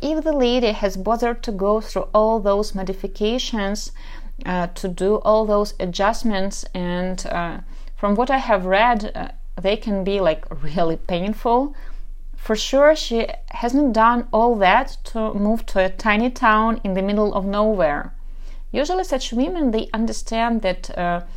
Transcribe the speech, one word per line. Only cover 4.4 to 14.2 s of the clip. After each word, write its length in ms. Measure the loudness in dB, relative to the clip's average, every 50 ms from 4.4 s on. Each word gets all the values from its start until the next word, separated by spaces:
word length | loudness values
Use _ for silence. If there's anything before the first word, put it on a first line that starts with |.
| -6
uh, 220 | -4 -2 -2 -2 -4 -4
to 140 | -6 -6 -6
do 280 | -4 0 2 2 2
all 300 | 2 2 4 4 4 4
those 280 | 2 2 2 0 0 -4 -6
adjustments, 840 | -6 -4 -2 0 0 0 0 0 0 0 0 0 0 -2 -2 -6 -8 -8 -6
and, 500 | -4 -4 -2 -2 -2 -2 -4 -4 -6 -6
uh, 320 | -4 -4 -4 -4 -4 -6 -8 -10 -10 -12 -12 -12 -12 -8
from 180 | -2 0 0 2
what 160 | 2 2 2
I 80 | 2 0
have 280 | 2 2 0 2 2
read, 460 | 2 4 4 4 4 2 2 -2 -4 -6
uh, 140 | -6 -8 -8 -10 -10 -10 -10 -6 -2
they 160 | 0 0 0
can 280 | 0 -2 -2 -2 -2 0
be, 160 | 0 0 2
like, 240 | 2 2 0 0 -2 -6 -4 -2
really 340 | -2 0 2 2 2 2 2
painful. 800 | 0 -2 -2 -2 -2 0 -2 -2 0 2 2 4 4 2 0 -4 -8 -8 -8 -6 -6 -6 -8 -8 -10 -10 -10 -8
For 200 | -6 -2 -2 -2
sure, 380 | -2 0 2 4 6 8 6 6
she 320 | 4 2 -2 -2 -2 -2 -2 -6 -8 -10 -8
hasn't 420 | -6 -4 -2 0 2 2 4 4
done 340 | 4 6 6 6 6 2